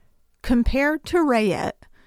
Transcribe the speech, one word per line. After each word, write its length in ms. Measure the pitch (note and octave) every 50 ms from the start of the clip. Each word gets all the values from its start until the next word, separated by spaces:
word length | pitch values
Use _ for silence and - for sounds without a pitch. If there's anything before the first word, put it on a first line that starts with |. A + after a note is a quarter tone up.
| _ _ _ _ _ _ _ _ -
Compared 640 | - B3+ A#3+ A#3+ - - C4+ C#4+ D4 D#4 D#4 -
to 160 | - - F4+ D#4+
Rayette, 600 | C#4+ B3 A3+ G#3+ G3 D#3+ - - - - - - - - _ _